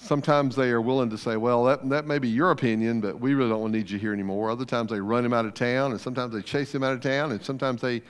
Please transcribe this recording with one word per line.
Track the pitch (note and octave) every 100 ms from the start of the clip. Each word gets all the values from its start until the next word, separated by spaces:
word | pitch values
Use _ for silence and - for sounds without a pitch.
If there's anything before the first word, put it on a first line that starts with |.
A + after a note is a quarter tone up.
Sometimes | - D3 D3 D3 C#3 B2
they | B2+
are | A#2
willing | A2+ C3 A#2
to | A2
say, | B2 A2
"Well, | A#2+ A#2+ B2
that, | C#3+ C3
that | D3 D3+
may | D3
be | B2
your | A2+ F3
opinion, | D3 B2+ A2 A2+ A#2
but | G2+ G#2
we | C3 C#3
really | A#2+
don't | A2 A2
need | A2 F#2+
you | G2+
here | G#2+
anymore." | G2+ G2 G2 A2
Other | A#2+ B2+
times | A#2+ A2+
they | G#2+
run | G2+ A#2+
him | A#2+
out | A#2+ A2
of |
town, | - B2 B2+ C#3
and | G#2
sometimes | B2+ B2+ B2
they | A2
chase | - C#3+ C#3
him | C#3
out | C3+
of | C3
town, | C3+ C3+ D3+
and | B2+ -
sometimes | C3+ C#3 A#2+
they | B2+ A#2